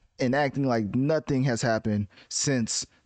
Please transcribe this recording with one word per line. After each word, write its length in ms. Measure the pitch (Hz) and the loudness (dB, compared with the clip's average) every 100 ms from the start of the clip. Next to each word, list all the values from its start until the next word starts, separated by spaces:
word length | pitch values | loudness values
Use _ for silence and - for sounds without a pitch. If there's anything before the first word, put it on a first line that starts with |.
| _ - | _ -4
and 160 | 131 | 0
acting 300 | 139 143 135 | 2 0 0
like 300 | 135 117 104 | 0 0 0
nothing 500 | 123 143 156 - 135 | 0 2 0 0 0
has 160 | 135 117 | 2 0
happened 480 | 123 110 113 104 101 - - | 0 0 0 -2 -2 -8 -10
since 560 | - 147 131 110 - - _ | -4 0 0 0 -4 -8 _